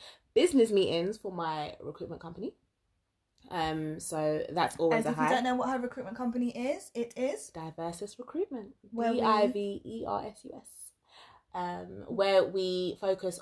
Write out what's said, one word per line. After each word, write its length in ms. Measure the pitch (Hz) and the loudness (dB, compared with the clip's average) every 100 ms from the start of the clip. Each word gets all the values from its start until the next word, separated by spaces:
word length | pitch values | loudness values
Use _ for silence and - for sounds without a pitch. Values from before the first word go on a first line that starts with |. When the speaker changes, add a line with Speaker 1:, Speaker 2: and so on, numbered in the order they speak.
| - - _ | -12 -20 _
Speaker 1:
business 380 | - 349 277 226 | 4 6 8 6
meetings 460 | 202 180 165 180 220 | 6 4 2 0 -4
for 140 | 202 | -8
my 440 | 180 160 156 147 - | -6 -4 -4 -6 -8
recruitment 420 | 139 - 175 160 | -12 -10 -12 -12
company. 320 | 165 170 240 - _ _ _ _ _ _ _ _ - | -12 -10 -10 -12 _ _ _ _ _ _ _ _ -10
Um, 480 | 175 160 160 156 160 | -4 -2 -2 -4 -6
so 440 | - 156 156 156 - | -6 -2 0 0 -2
that's 260 | 175 165 - | 0 0 2
always 280 | 165 226 226 | 4 4 2
Speaker 2:
And 20 | |
Speaker 1:
a 20 | |
Speaker 2:
if 60 | 156 | 2
Speaker 1:
high. 140 | 156 | 4
Speaker 2:
you 60 | 180 | 4
don't 80 | |
know 120 | 247 254 | 2 0
what 140 | 247 | 0
her 80 | 262 | -2
recruitment 380 | 240 262 190 240 | -4 -8 -10 -6
company 320 | 247 247 240 | -2 0 -2
is, 400 | 233 254 311 - 233 | -2 -4 -4 -6 -6
it 180 | 233 - | -6 -2
is 360 | 262 415 - | -2 -2 -8
Speaker 1:
Diversus 640 | 165 160 160 165 175 208 - | -10 -10 -6 -6 -6 -10 -10
Recruitment. 520 | 247 311 415 254 202 - - | -8 -6 -4 -6 -12 -16 -10
Speaker 2:
Where 200 | 226 233 | -2 0
we 80 | 240 | 2
Speaker 1:
D 40 | 226 | 4
I 220 | 214 208 | 4 4
V 340 | 208 202 202 - | 2 -4 -6 -8
E 180 | 226 - | -8 -4
R 180 | 202 214 | -4 -6
S 140 | 202 | -12
U 80 | - - | -16 -18
S. 120 | - - - - _ - - - _ | -18 -18 -20 -20 _ -20 -20 -20 _
Um, 500 | 180 180 175 180 139 - | -6 -6 -6 -10 -12 -4
where 360 | 233 196 190 | 2 6 6
we 540 | 180 190 185 185 180 - | 6 2 0 0 -2 0
focus 400 | 196 190 185 175 | 0 0 -2 -4